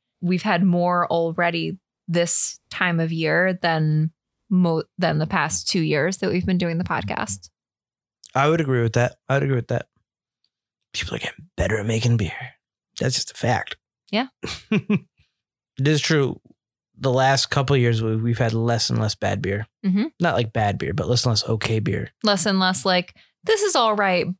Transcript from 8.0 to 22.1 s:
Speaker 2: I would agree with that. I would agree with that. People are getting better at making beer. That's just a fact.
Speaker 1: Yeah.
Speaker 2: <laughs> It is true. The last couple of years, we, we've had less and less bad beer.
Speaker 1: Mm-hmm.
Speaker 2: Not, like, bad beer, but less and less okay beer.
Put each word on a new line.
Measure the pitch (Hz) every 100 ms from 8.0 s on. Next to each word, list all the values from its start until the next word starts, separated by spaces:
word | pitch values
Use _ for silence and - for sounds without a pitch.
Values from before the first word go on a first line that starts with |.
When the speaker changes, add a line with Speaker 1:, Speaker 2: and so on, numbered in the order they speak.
| _ _ -
Speaker 2:
I | 131 143
would | 165
agree | 143 123
with | 117
that. | 117 123 - -
I |
would | 135
agree | 139 127
with | -
that. | - - _ _ _ _ _ _ _ _ _ _
People | - - -
are |
getting | - - - -
better | 92 107
at | 107
making | 113 117 117
beer. | 87 - - - _ _ _ -
That's | 131 127
just | -
a |
fact. | - 185 151 - - _ _ -
Speaker 1:
Yeah. | 208 262 _ - - -
Speaker 2:
<laughs> | 214 - 208 - _ _ _ _ _ _ -
It | 135
is | 151
true. | - 156 135 - _ _ _ _ _ -
The | 135
last | 123 131 135 -
couple | 147 131
of | 139
years, | 120 113
we, | 113 110
we've | 117 113
had | 117
less | 113 117 117 -
and | 120
less | 107 -
bad | 104 101
beer. | 95 101 107 _
Speaker 1:
Mm-hmm. | 196 190 294 -
Speaker 2:
Not, | 175
like, | 98 110
bad | 117 104 -
beer, | -
but | 98 76
less | 123
and | 127
less | 110 -
okay | 110 - 110
beer. | 110 - -